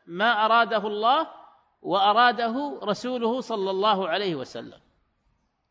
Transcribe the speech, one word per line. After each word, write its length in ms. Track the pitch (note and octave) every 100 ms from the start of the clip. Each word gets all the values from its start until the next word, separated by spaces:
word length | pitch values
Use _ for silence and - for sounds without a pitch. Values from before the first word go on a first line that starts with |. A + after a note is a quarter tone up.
| -
ما 380 | E3+ A3 A3 G#3+
أراده 420 | A3+ A3+ A3 G#3
الله 400 | G#3 A3 C#4+ D#4+ - - _ _ _
وأراده 1000 | - F3+ G3 G#3 B3 A#3+ A#3 A#3+ C#4+ -
رسوله 580 | G3+ G3 B3 B3+ A#3 B3+
صلى 300 | - A3 F#3+
الله 380 | F#3+ G#3 G3 F#3
عليه 260 | F3 G3+ D3+
وسلم. 440 | B2 A#2+ A#2 A2 _ _ _ _ _ _ _ _ _